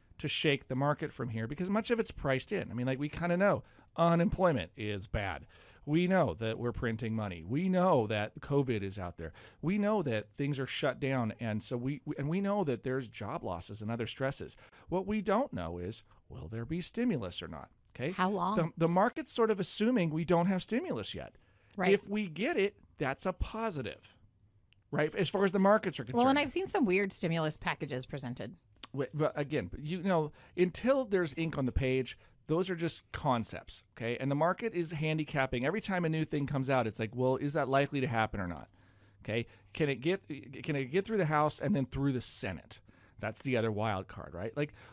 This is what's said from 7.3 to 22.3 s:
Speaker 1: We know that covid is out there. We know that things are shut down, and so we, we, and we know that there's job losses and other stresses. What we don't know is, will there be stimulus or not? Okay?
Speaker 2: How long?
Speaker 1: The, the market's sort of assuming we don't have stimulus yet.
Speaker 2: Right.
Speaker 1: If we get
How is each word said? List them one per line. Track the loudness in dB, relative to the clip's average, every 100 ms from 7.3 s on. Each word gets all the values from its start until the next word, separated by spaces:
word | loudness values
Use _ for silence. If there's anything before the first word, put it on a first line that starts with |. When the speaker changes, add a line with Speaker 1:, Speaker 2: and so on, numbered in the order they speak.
| -6 -4
Speaker 1:
We | -2 2
know | 4 6 4 4
that | 0 -2 -6
covid | 0 2 2 0
is | -2 -6
out | -8 -8
there. | -10 -12 -20 -6
We | -2 0
know | 2 2
that | 0 -2 -2 -4
things | -2 -2
are | -4
shut | -2 0 0
down, | 0 0 0 -2
and | -4 -4
so | -2 -4
we, | -2 -4 -6
we, | -4
and | -2
we | 0
know | 0 0
that | 0 0
there's | -2 -4 -4
job | -8 -8 -6
losses | -6 -6 -8 -8
and | -6
other | -4 -4
stresses. | -2 -2 -2 -8 -12 -20 -20 -6
What | -4 -2
we | -2
don't | 2 2 0
know | -4 -6 -6
is, | -6 -8 -14 -20 -18
will | -14 -10
there | -8
be | -6 -6
stimulus | -4 -2 0 0 -2 -6
or | -8
not? | -10 -14 _ _ -8
Okay? | -4
Speaker 2:
How | 0 0
long? | 0 0 2
Speaker 1:
The, | 0 2
the | 2
market's | 4 2 2 -4
sort | 2 2
of | 2
assuming | -2 0 2 4 2
we | 2
don't | 4 4 4
have | 2
stimulus | 0 -2 0 -4 -4
yet. | -8 -10 -14 _ _ _ 0
Speaker 2:
Right. | 4
Speaker 1:
If | 4 4
we | -4
get | -2